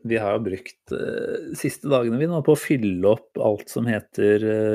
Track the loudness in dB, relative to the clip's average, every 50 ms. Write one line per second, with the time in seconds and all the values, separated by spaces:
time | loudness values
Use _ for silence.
0 | -4 -2 0 0 2 0 0 0 -2 -4 -6 -6 -10 -14 -20 _ _ -8 -6 -6
1 | -4 -4 -4 -4 -4 -4 -6 -6 -8 -10 -8 -6 -6 -6 -6 -6 -2 0 0 2
2 | 2 0 0 0 -2 -2 -2 0 2 2 2 2 2 0 0 0 0 0 0 2
3 | 4 4 2 2 0 _ -6 -2 0 0 0 -2 -4 -8 -6 -4 -2 -2 -2 -2
4 | -4 _ -4 2 4 4 4 4 2 0 0 0 0 0 0